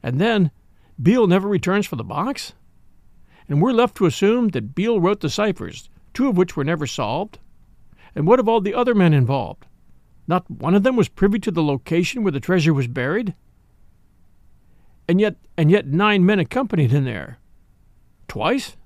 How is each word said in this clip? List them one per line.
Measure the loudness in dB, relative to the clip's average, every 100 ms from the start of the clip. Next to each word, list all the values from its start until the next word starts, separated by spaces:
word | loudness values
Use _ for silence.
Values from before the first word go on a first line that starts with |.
And | -4 -2
then, | 0 2 0 -2 _ _ _ -2
Beale | 2 4 4
never | 2 2
returns | -2 0 -2 -2
for | -8
the |
box? | -8 -6 -6 -6 -12 -18 _ _ -20 _ -20 -20 -20 _ -4
And | 0
we're | 2
left | 2 0 2
to | -2
assume | 2 0 2 0
that | -2 -6 -4
Beale | -2 0
wrote | 0 -2
the | -4
ciphers, | -2 -2 -4 -8 -14 -20 -20 -20
two | -4 0
of | 2
which | 0 0
were |
never | -4 -4 -6
solved? | -6 -6 -4 -8 -12 -20 -20 -20 -20 -20 -20 -16
And | -4 2
what | 4
of | 4
all | 0
the | 0
other | -2 0
men | 4 4
involved? | 4 2 0 -4 -12 -20 _ _ -20 _ _ -2
Not | -2 -2
one | -8 0
of | 2
them | 2 0
was | -2
privy | 2 0 0
to | -2
the | -2
location | 0 -2 -2 -2 -2 -2
where | -4
the | -4
treasure | 0 0 2
was | 2 -2
buried? | -4 -4 -4 -6 -10 _ _ _ _ -20 _ _ _ _ _ -20 _ _ -20 -20 _ -2
And | 2
yet, | 2 -2 -16 0
and | 2
yet | 2 2
nine | 0 2 4 2
men | 2
accompanied | 0 -2 -2 0 2
him | 2
there. | -2 -6 -10 -16 _ -20 _ _ _ _ _ _ -14
Twice? | -6 -2 -2 -4 -18